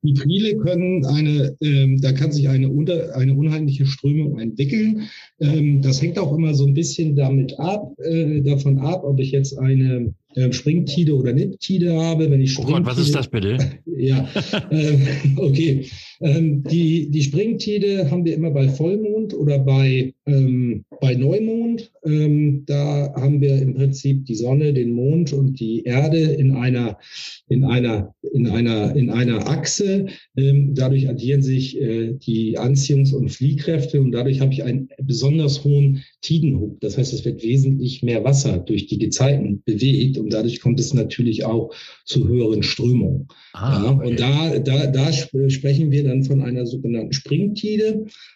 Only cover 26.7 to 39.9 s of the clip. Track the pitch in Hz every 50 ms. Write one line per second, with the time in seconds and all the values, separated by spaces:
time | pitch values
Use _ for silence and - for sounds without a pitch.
26.7 | 127 123 120 113 101 - - - - - - - - - _ _ 131 127 135 135
27.7 | 120 123 123 120 113 107 98 - - _ - - - - 117 117 98 113 120 117
28.7 | 113 110 104 - 139 147 131 113 104 117 123 120 117 107 101 135 151 - 147 -
29.7 | - - 208 196 190 196 196 190 - - - _ _ 131 135 139 139 143 143 135
30.7 | - - 131 131 139 135 131 127 120 104 110 127 143 139 135 127 131 131 - -
31.7 | - - 135 117 113 113 113 113 117 135 - - 113 110 113 107 - - 110 127
32.7 | 143 135 - - 147 135 139 135 - 120 110 98 - - 127 143 151 143 - -
33.7 | 165 151 135 - - 143 135 123 117 120 123 135 135 135 139 135 - - - 123
34.7 | 120 135 - - - - 139 135 120 107 123 139 151 165 156 139 135 - - 143
35.7 | 143 143 143 139 135 135 - - _ _ - - 160 170 151 151 117 95 98 101
36.7 | - - - 107 104 - 123 - - - - - 104 101 110 113 127 139 135 135
37.7 | 131 - 120 123 - - - 120 117 113 - 131 139 139 - - 95 87 - -
38.7 | 110 101 95 - - 101 - - - - 127 139 143 135 202 196 101 98 - -
39.7 | 107 101 120 139